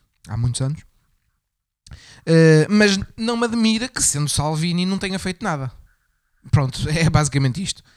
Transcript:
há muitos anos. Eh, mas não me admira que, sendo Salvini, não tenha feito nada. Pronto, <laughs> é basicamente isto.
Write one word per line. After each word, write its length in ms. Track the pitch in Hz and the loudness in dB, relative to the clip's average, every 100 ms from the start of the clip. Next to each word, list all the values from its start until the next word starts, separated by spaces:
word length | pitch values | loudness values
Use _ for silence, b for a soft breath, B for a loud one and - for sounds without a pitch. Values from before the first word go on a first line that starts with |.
| b _ - | b _ -10
há 100 | 110 | -4
muitos 240 | 120 120 | -4 -4
anos. 200 | 131 160 _ _ _ _ _ _ _ _ _ _ - B B B - | -6 -8 _ _ _ _ _ _ _ _ _ _ -20 B B B 2
Eh, 420 | 165 160 156 156 | 6 6 6 4
mas 300 | 208 208 196 - - | 4 4 2 -6 -8
não 180 | 226 233 | -6 -2
me 100 | 233 | -2
admira 420 | 233 220 220 254 | 0 0 0 -4
que, 140 | - | -4
sendo 260 | - 147 147 | -2 -2 -2
Salvini, 560 | - 147 156 170 170 185 | -2 -2 -2 -2 -2 -2
não 120 | 196 | -4
tenha 180 | 196 190 | -4 -6
feito 260 | 185 180 | -8 -8
nada. 280 | 208 147 131 - - _ _ _ _ _ - | -6 -6 -8 -12 -20 _ _ _ _ _ -2
Pronto, 360 | - 131 - 143 | 0 0 -4 -4
<laughs> 0 | |
é 220 | 160 165 | 0 2
basicamente 540 | 151 143 139 135 135 | 2 2 0 0 -2
isto. 200 | 190 - b | -8 -10 b